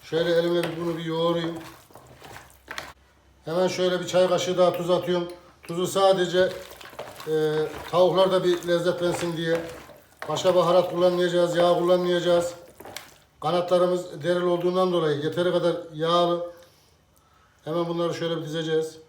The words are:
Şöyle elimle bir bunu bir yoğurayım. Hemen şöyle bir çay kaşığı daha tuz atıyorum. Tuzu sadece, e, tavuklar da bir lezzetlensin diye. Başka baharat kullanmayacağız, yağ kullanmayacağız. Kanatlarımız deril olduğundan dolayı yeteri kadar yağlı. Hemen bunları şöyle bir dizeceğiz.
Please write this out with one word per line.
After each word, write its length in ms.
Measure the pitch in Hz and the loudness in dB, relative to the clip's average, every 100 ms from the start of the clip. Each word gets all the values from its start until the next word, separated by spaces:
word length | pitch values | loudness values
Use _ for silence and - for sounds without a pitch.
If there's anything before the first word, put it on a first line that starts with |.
Şöyle 280 | - 160 175 | -4 -2 2
elimle 320 | 170 170 175 | 2 2 0
bir 220 | 165 160 170 | -2 -4 -6
bunu 120 | 160 | -6
bir 80 | 165 | -6
yoğurayım. 500 | 160 170 170 165 - - - - - - - - - - - - - - - _ _ _ _ - | -2 0 0 -2 -8 -14 -20 -20 -20 -20 -20 -20 -20 -20 -20 -16 -14 -14 -20 _ _ _ _ -6
Hemen 220 | 170 185 | -2 0
şöyle 320 | 175 180 180 | 0 0 0
bir 80 | 170 | 0
çay 200 | 175 185 | 2 4
kaşığı 300 | 175 185 175 | 2 0 2
daha 160 | 180 | 2
tuz 160 | 170 170 | 2 0
atıyorum. 380 | 180 - 180 170 - - - | 0 0 -2 -4 -10 -20 -20
Tuzu 240 | - 170 185 | -10 -6 -2
sadece, 640 | 190 190 190 180 175 185 - - - - - - - 156 | 2 4 4 2 2 2 0 -14 -18 -20 -16 -16 -14 -4
e, 60 | 156 156 156 151 147 - | -2 0 0 -4 -6 -4
tavuklar 400 | 165 180 165 190 | 4 4 6 4
da 120 | 185 | 4
bir 240 | 175 175 170 | 0 -2 0
lezzetlensin 720 | 170 170 175 175 - 175 160 | 0 0 0 -2 -2 -4 -4
diye. 240 | 165 165 165 - - - _ _ - | -2 -4 -4 -14 -18 -20 _ _ -8
Başka 260 | 151 185 180 | -2 2 2
baharat 340 | 165 180 - | 4 4 2
kullanmayacağız, 680 | 170 180 175 180 175 175 165 | 2 2 2 0 2 0 2
yağ 180 | 175 | 2
kullanmayacağız. 800 | 170 170 180 180 175 170 175 175 - - - - - - - _ _ | 4 4 2 2 0 2 2 0 -8 -20 -20 -18 -18 -18 -20 _ _
Kanatlarımız 840 | 151 175 175 180 180 180 175 160 | -2 -2 2 2 4 0 -4 -8
deril 180 | 165 180 | -2 0
olduğundan 520 | 180 175 175 180 185 | 2 0 0 2 2
dolayı 280 | 175 160 143 | 2 0 0
yeteri 300 | 151 170 175 | -2 0 0
kadar 240 | 175 165 165 - | 2 0 -2 -6
yağlı. 580 | 151 165 175 175 170 - - - _ _ _ _ _ _ _ _ _ - | -6 0 2 2 0 -4 -12 -20 _ _ _ _ _ _ _ _ _ -6
Hemen 220 | 170 170 | -2 -2
bunları 260 | 170 170 | 0 -2
şöyle 240 | 151 165 165 | -2 -4 -4
bir 40 | |
dizeceğiz. 560 | 147 160 160 160 156 - | -6 -6 0 0 -2 -8